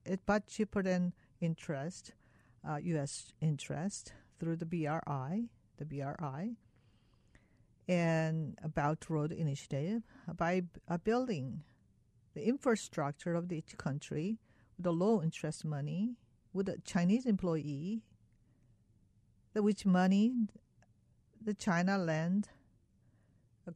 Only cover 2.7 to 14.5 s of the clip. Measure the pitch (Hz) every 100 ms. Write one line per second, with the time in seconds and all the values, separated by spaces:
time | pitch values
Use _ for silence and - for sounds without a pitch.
2.7 | 147 175 156 143 - - - 156 139 -
3.7 | 139 190 - - - - - 165 165 165
4.7 | 170 147 160 - 139 131 196 240 _ _
5.7 | - 151 143 135 - 147 135 214 226 _
6.7 | _ _ _ _ _ _ - _ _ _
7.7 | _ - 180 165 160 160 160 147 - 156
8.7 | 156 147 156 - 160 151 160 156 139 -
9.7 | 139 165 226 - - - 165 170 185 175
10.7 | - - 170 214 240 254 165 - 156 -
11.7 | _ _ _ _ _ _ - 214 277 262
12.7 | 220 - - 143 - 175 170 175 160 -
13.7 | - 156 143 - 147 185 226 _